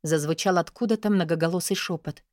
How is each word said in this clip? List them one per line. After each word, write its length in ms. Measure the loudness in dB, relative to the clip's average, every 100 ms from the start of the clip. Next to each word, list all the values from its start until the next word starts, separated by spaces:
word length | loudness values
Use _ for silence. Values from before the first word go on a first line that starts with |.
зазвучал 560 | 0 0 0 0 2 2
откуда-то 500 | 0 -4 -2 0 2
многоголосый 640 | 2 2 0 0 0 -2 -4
шепот. 480 | -2 -6 -6 -14 _